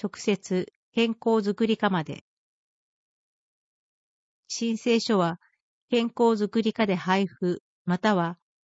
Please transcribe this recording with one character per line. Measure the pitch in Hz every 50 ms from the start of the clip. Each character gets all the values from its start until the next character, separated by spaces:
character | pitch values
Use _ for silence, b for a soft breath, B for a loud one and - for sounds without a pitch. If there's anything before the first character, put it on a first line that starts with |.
| -
直 | 202 -
接 | - - - 202 185 - - 190 180 - - - _ _ _ -
健 | - 226 233
康 | 226 - - 233 226 220 208 202
づ | 208
く | - 226 220
り | 226
課 | - - 208
ま | 190 175 156
で。 | 143 139 - - _ _ _ _ _ _ _ _ _ _ _ _ _ _ _ _ _ _ _ _ _ _ _ _ _ _ _ _ _ _ _ _ _ _ _ _ _ _ _ _ _ _ _ _ -
申 | - - 233 233 226
請 | 214 - 247 233 226
書 | - - 226 196
は | 175 170 165 - _ _ _ _ _ _ _ _ _ -
健 | - 240 233
康 | 233 - - 247 233 226 208 208
づ | 202
く | - 233 220
り | 220 208
課 | - 226
で | 196 190
配 | 175 151 175 185 196 202
布、 | 185 - - - 180 180 - _ _ _ _ -
ま | - 180 180
た | - 220 208
は | 185 170 165 175 - _ _ _ _